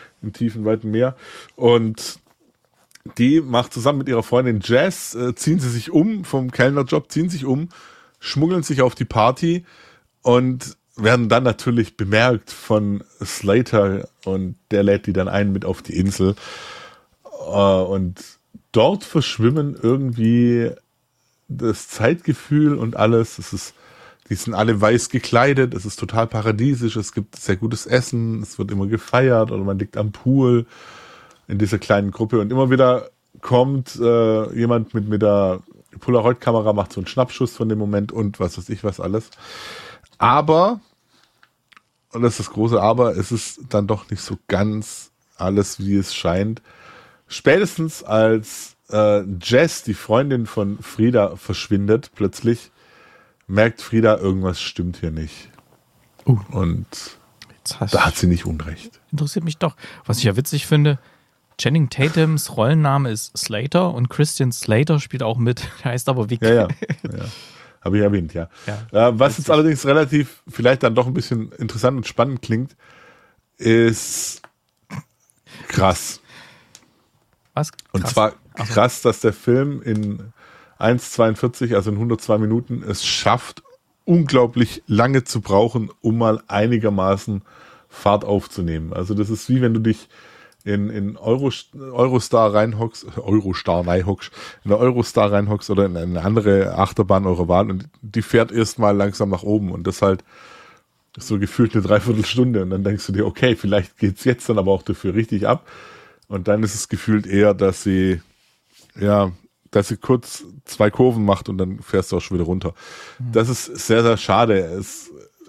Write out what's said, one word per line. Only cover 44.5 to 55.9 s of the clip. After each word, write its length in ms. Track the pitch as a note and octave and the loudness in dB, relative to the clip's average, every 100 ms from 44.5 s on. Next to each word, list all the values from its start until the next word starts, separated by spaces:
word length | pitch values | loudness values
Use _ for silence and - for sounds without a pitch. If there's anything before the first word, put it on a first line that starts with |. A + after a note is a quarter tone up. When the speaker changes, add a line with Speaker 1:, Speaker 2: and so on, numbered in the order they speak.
| F#2 G#2 G#2+ G#2+ - - _ _ _ | 0 0 -2 -8 -16 -20 _ _ _
Speaker 1:
alles, 440 | F2+ G2+ G2 - | 0 0 0 -4
wie 160 | G2 G2+ | 0 0
es 180 | F#2+ - | 0 -4
scheint. 460 | F2 F2+ G#2 A2 _ - - - - _ _ | -2 0 -2 -6 _ -20 -20 -20 -20 _ _
Spätestens 760 | - - E3+ G#3 - D#3+ - | -2 4 4 2 -2 -6 -8
als, 720 | - A2 A2 A2 A2 - - _ _ | -2 2 4 2 -2 -16 -18 _ _
äh, 340 | G#2+ G#2 G#2 F#2+ F#2 | 0 2 2 -2 -8
Jess, 420 | - B2 E3 - | 2 2 2 -2
die 100 | - | -8
Freundin 520 | G2 - A2+ C#3+ B2+ A2+ | -8 0 0 2 -2 -2
von 340 | - G2+ G#2 | -4 -4 -6
Frida, 560 | - - A2+ B2 G2+ - | -10 0 2 4 2 -2
verschwindet, 760 | - G2 - G2+ G2+ A2 - - | -8 -8 -2 -2 2 0 0 -4
plötzlich 560 | G2 - A#2 A#2+ - _ _ _ _ _ _ _ - | -4 -2 -2 -2 -6 _ _ _ _ _ _ _ -4
merkt 340 | G2 A2+ - | 2 2 0
Frida, 360 | - A2+ A2+ G#2+ | -2 2 4 4
irgendwas 440 | G2 F#2+ F#2 F2 | 0 -2 -2 -4
stimmt 360 | - - F2 E2+ | -8 -6 -6 -6
hier 140 | E2 | -8
nicht. 380 | D#2 D#2 - - - _ _ _ | -6 -10 -12 -20 -20 _ _ _